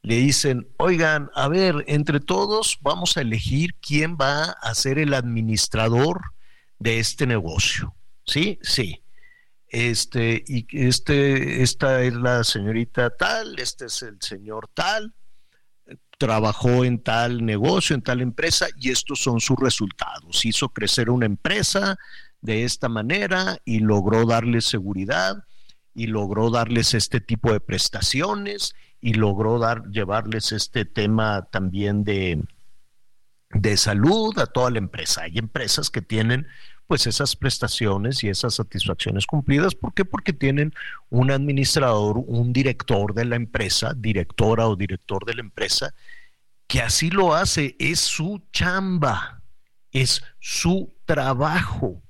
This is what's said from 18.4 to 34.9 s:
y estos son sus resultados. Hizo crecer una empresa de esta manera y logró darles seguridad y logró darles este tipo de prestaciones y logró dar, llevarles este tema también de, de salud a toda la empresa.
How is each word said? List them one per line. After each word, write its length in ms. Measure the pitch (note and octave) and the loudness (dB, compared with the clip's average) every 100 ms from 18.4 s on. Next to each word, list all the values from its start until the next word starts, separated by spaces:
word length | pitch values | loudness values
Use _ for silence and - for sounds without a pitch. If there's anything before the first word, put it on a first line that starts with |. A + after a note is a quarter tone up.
| E3 - F3 C#3+ | 0 0 -2 -2
y 120 | B2+ | -2
estos 320 | B2 - C#3 | -2 -4 -2
son 180 | C3+ A#2 | 0 0
sus 180 | - B2+ | 2 2
resultados. 840 | C3 - G2+ - - - - - | 2 0 -4 -6 -8 -8 -4 -2
Hizo 260 | A2+ - C3+ | 0 0 -2
crecer 420 | - G#2 - A2+ | -2 0 0 2
una 160 | B2 A2+ | 2 2
empresa 680 | G2+ - G#3 - G3 G3 F#3+ - - - _ | 0 0 0 2 2 0 -2 -10 -16 -18 _
de 220 | A2+ A2 | -2 0
esta 260 | A#2+ - B2+ | 0 -2 -2
manera 680 | A2+ A2 F#3+ G3+ F#3 F#3+ - | -2 -2 -2 0 0 0 -4
y 160 | - A2 | -2 2
logró 460 | G#2+ G#2 F#2+ A2+ A#2 | 4 4 4 4 4
darles 400 | A#2 A#2 A#2 - | 4 2 0 0
seguridad 800 | A2 F#2+ F#2+ G2 - F#2+ G2+ - - - - _ | -2 -4 -6 -2 0 0 -2 -12 -18 -18 -20 _
y 140 | - A2+ | -8 -4
logró 420 | G#2+ G2+ G#2 A2+ | -2 -2 0 2
darles 440 | A#2+ A#2 A#2 A2 | 2 2 2 2
este 260 | A#2 - A#2+ | 0 0 -2
tipo 320 | - A2 A#2+ | -2 0 2
de 80 | G#2+ | 2
prestaciones 1120 | - G2 - - - C3 F3+ G2+ G2+ G2+ - - - - | 0 -2 -2 -2 -2 0 -2 -4 -6 -6 -8 -10 -20 -6
y 120 | A#2 | 0
logró 460 | A2 G#2+ G2 A2 A#2+ | 2 2 2 2 2
dar, 240 | A#2 A#2 G2+ | 2 -2 -4
llevarles 600 | G#2 F#2+ G#2+ A2 A2 - | -4 -2 -2 -2 -4 -4
este 320 | A2 - A#2+ | -4 -4 -4
tema 640 | G#2 - G#2+ A2 A2 G2+ F#2+ | -2 -2 2 2 2 0 -2
también 520 | G2 F#2+ G2 G2+ G#2 | -4 -2 -2 0 0
de, 400 | G#2 G2 F#2+ D#2 D#2 - - - - _ - - - _ _ | 0 0 0 -2 -4 -10 -20 -20 -20 _ -20 -20 -20 _ _
de 260 | G2+ G2+ G2 | 0 2 2
salud 600 | G#2+ G2+ C3+ A3 A3 G#3+ | 2 4 4 4 2 0
a 60 | B2+ | 0
toda 260 | B2+ B2+ | 2 2
la 60 | A2+ | 0
empresa. 460 | F#2 | -4